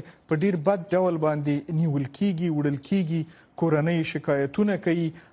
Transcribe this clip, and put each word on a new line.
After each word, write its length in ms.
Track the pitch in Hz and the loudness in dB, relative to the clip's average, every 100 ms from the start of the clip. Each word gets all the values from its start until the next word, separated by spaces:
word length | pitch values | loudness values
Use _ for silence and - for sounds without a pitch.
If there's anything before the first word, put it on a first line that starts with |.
| - - - | -6 -18 -4
په 60 | 160 | 0
ډیر 200 | 196 175 | 2 2
بد 320 | 160 202 165 | 0 0 0
ډول 260 | 180 185 165 | 0 2 2
باندې 380 | 156 147 143 143 151 | 0 0 0 -2 -2
نیول 340 | 160 165 143 | -2 0 0
کیږي، 460 | 135 - 202 165 175 | -4 -2 -2 0 -2
وړل 300 | 151 147 139 - | 0 0 -2 -2
کیږي، 340 | 196 160 165 156 - - - | 0 0 -2 -4 -12 -18 -2
کورنۍ 440 | 165 156 160 170 | 2 2 2 0
شکایتونه 720 | 160 151 151 139 139 208 208 185 | -2 -4 0 0 0 0 0 2
کوي؟ 340 | 180 170 160 - - | 0 0 -2 -6 -18